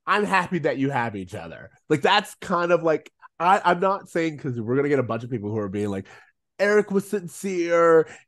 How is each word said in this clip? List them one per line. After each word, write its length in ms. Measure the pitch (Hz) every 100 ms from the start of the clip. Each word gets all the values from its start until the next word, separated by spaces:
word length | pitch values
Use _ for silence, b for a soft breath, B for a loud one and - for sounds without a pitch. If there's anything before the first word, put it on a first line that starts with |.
| -
I'm 160 | 196
happy 380 | 202 190 175 175
that 180 | 147 131
you 120 | 135
have 260 | 135 117 104
each 180 | 90
other." 360 | - 85 78 - _ -
Like, 140 | 151
that's 340 | 180 202 196 -
kind 340 | - 175 175
of 140 | 170
like, 260 | 160 151 - _ B -
I, 200 | 170 202
I'm 160 | 180 175
not 280 | 190 196 -
saying, 300 | 175 165 147
'cause 220 | 143 120
we're 160 | 110 131
gonna 120 | 143
get 120 | 143
a 20 |
bunch 220 | 117 113
of 60 | 127
people 200 | 120 101
who 80 | 110
are 100 | 101
being 220 | 101 104
like, 160 | 98 98 B B _ _ -
"Eric 320 | 202 208 202
was 160 | 196 196
sincere 960 | 208 170 - 196 185 170 170 170 165 151 B